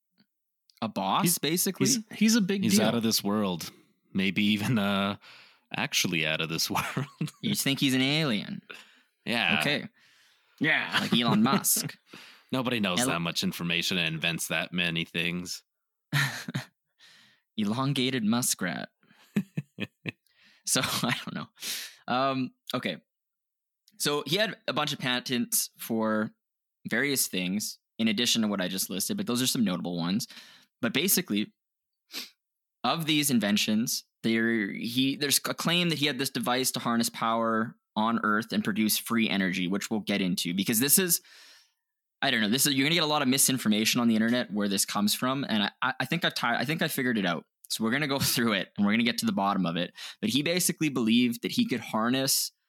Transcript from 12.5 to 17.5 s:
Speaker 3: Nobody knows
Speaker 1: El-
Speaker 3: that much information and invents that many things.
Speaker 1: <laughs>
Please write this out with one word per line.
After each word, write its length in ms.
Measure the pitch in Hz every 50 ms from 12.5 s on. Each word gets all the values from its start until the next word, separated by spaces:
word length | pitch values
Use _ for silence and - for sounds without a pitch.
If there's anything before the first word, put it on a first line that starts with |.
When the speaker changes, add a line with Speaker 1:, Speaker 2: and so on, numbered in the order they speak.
| 127
Speaker 3:
Nobody 280 | 131 120 123 123 117
knows 200 | 101 95 90 87
Speaker 1:
El- 60 | 87 85
Speaker 3:
that 120 | 82 85
much 240 | 85 85 - - -
information 540 | 92 - - 87 87 85 87 85 - 98 90
and 160 | 82 82 80
invents 340 | 78 78 85 82 80 - -
that 240 | 87 82 85 - 85
many 320 | 90 87 85 82 82 82
things. 580 | - - 87 82 87 85 87 87 90 - - - _ _ _ _ _ _ _ _ _ -
Speaker 1:
<laughs> 60 | 143 139 131 - - - - - 139 - - _ _ _ _ _ _ - - - - - _ _ _ _ _